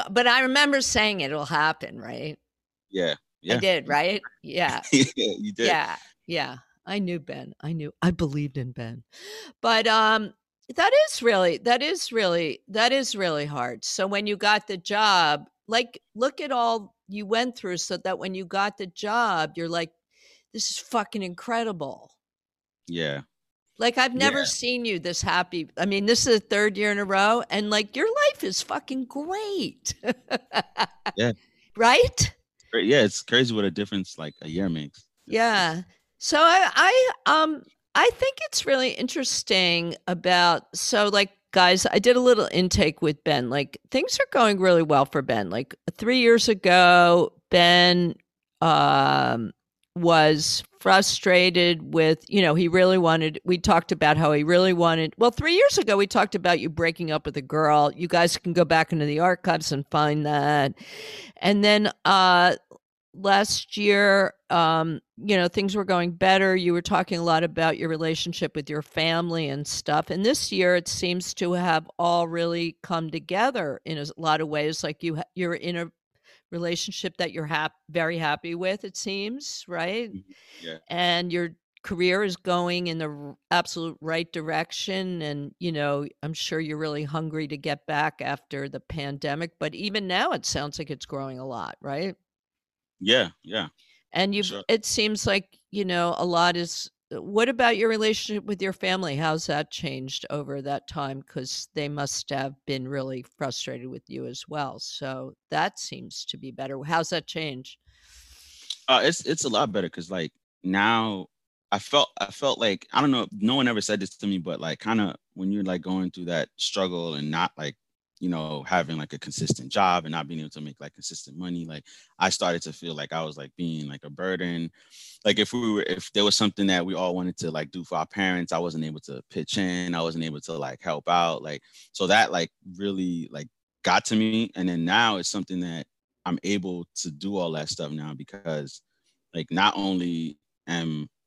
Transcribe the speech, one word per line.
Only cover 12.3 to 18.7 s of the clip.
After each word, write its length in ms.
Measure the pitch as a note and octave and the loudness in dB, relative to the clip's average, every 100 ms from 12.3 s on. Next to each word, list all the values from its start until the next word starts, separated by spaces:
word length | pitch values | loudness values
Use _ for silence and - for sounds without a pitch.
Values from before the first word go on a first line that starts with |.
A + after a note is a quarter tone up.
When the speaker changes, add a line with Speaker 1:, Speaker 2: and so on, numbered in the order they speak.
| E3+ D#3+ - - | 0 -2 -6 -6
Speaker 1:
that 240 | G#3+ A#3 | 0 2
is 240 | C4+ B3+ G#3 | 2 0 -2
really 300 | F3+ D3 D3 | -2 -2 -4
hard. 400 | C#3+ B2 A2+ - | -4 -6 -6 -8
So 200 | - G3 | -4 -2
when 220 | G3+ G#3 | -2 -2
you 80 | G3+ | 0
got 320 | G#3 G#3+ - | 2 2 0
the 80 | F#3+ | -8
job, 720 | - G3+ G#3+ F#3 D#3 D3 - _ - | -4 2 4 4 4 2 -4 _ -2
like, 340 | A3+ B3 - - | -2 -2 -8 -20
look 280 | G#3 C4+ - | -2 -2 -2
at 100 | D4 | -4
all 440 | B3 A#3 A3+ F#3+ _ - | 0 0 0 -6 _ -14
you 180 | G3+ G3 | -12 -2
went 300 | A3 B3+ A#3+ | -2 -2 -6
through 220 | F#3+ F3 | -8 -6
so 180 | - F3+ | -6 -6
that 220 | F#3 E3+ | -4 -6
when 160 | F#3+ F#3 | -6 -8
you 100 | F3+ | -6
got 320 | F#3+ G3 | -2 -2